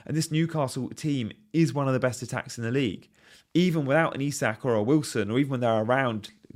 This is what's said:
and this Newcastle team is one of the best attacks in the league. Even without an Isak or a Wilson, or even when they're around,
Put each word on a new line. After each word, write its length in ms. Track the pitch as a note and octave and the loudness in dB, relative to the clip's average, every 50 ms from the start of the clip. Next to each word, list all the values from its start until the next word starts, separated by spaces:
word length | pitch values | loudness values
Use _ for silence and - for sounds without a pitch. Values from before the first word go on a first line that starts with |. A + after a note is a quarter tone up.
| - | -10
and 100 | - C#3 | -6 -4
this 140 | D#3 D#3+ - | -4 -2 -2
Newcastle 580 | D#3 D#3 E3 D#3+ D#3+ D#3 C#3+ B2 - C3+ B2 - | 0 0 0 0 0 -2 -2 -2 -4 -6 -8 -8
team 420 | A2+ - - D#3 C#3+ C3 A#2 G2+ - _ _ _ - | -8 -6 -4 -4 -2 -2 -4 -6 -8 _ _ _ 2
is 220 | D#3+ E3 C#3 A#2+ | 2 2 2 2
one 120 | C#3+ C#3 | 0 0
of 60 | C3+ C3 | 2 0
the 80 | B2+ | 2
best 220 | A#2 B2+ A#2 - B2 | 2 0 -2 -2 -8
attacks 360 | A2 - A#2 - - - - | -6 -6 -6 -8 -8 -10 -6
in 60 | A#2 | -4
the 60 | A2+ | -2
league. 380 | A#2+ C#3 C#3 A2 E2+ - - _ _ _ _ - - - _ _ - | 0 0 0 0 -2 -6 -12 _ _ _ _ -20 -20 -20 _ _ 2
Even 320 | D#3 F3+ F#3 D#3+ E3 C#3 | 2 2 4 2 0 0
without 300 | C3 C#3 D#3 E3 - - | 2 2 2 2 2 0
an 60 | C3 | -2
Isak 440 | C#3 C#3+ C3+ - C#3 A2+ A2 - - | -4 -4 -2 -2 -2 -2 -2 -2 0
or 100 | C3+ A#2 | 2 2
a 80 | G#2+ G#2 | 2 4
Wilson, 480 | A2+ D3+ D#3 C#3+ - - A#2 G#2 G2+ | 4 4 2 2 0 -2 -2 -2 0
or 80 | A2+ C3 | 0 0
even 120 | C#3+ C3+ | 0 0
when 100 | C3+ B2 | 0 0
they're 220 | B2 A#2 A2+ G#2+ A2 | 2 2 2 2 2
around, 480 | A2+ B2 C3+ C3+ B2 A2+ G#2+ G2+ - - _ _ - - | 2 2 2 2 0 -2 -4 -8 -12 -20 _ _ -20 -14